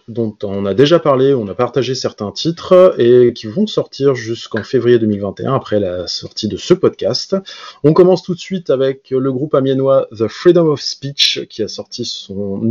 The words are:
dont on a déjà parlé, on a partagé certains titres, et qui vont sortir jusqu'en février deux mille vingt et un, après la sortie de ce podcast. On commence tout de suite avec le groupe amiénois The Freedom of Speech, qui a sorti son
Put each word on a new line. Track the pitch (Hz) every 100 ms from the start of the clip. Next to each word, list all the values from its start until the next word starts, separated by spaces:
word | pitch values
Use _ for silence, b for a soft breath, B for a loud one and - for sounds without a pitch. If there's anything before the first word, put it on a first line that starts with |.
| -
dont | 113 110 104
on | 101 98 101
a |
déjà | 98 147 165
parlé, | 156 131 135
on | 135 101
a |
partagé | 90 123 139 120
certains | 131 117 - 101
titres, | - 160 170 - 180 185 -
et | 120 123 120
qui | 117 110
vont | 127 214
sortir | - - - 139 123
jusqu'en | 110 113 - 110
février | 107 127 117 120
deux | 110
mille | 101
vingt | 101 95
et | 120
un, |
après | 135 - 104
la | 95 90 85
sortie | - - - 107
de | 95
ce | -
podcast. | 180 120 - 95 120 - 190 B B B B
On | 147
commence | 160 180 185
tout | -
de | 175
suite | - 190 170
avec | 131 135 135 -
le | 131 135
groupe | 127 151
amiénois | 143 135 135 135 135 -
The | 107 110
Freedom | - 175 175 165
of | 139
Speech, | - - 139 143 - - -
qui | -
a | 98
sorti | - - -
son | - - - 98 101 98 113